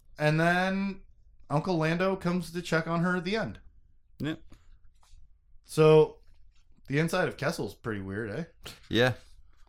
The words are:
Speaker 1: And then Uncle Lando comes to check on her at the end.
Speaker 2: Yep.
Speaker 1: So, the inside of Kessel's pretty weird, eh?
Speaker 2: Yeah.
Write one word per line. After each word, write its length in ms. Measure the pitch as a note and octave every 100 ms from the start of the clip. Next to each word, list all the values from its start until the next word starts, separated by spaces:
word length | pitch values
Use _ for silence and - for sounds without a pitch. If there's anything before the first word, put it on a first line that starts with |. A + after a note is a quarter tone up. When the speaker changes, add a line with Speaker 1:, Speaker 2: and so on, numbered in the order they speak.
| - -
Speaker 1:
And 220 | D3+ D#3
then 600 | E3+ F3+ F#3+ G3 G3 - - - - - -
Uncle 260 | D3 E3 E3+
Lando 380 | D#3 E3+ F#3+ F#3+
comes 340 | E3+ F3+ E3
to 80 | E3+
check 240 | F3 E3 E3
on 140 | E3
her 140 | F3+ F3+
at 60 |
the 120 | F3 A3
end. 240 | D3+ F2+ - - - - _ -
Speaker 2:
Yep. 240 | C#3 D#3+ - - - - - - - - - - _ - -
Speaker 1:
So, 520 | - D#3 D#3 D3+ - - - - - - - -
the 100 | C#3+
inside 300 | E3 F#3 D3+
of 100 | G#2+
Kessel's 380 | C#3 E3+ A2+ -
pretty 260 | A#2+ G#2
weird, 300 | F#2+ G2 A2+
eh? 120 | A#2 E3+ - - - -
Speaker 2:
Yeah. 240 | A2 B2+ G#2+ - - - -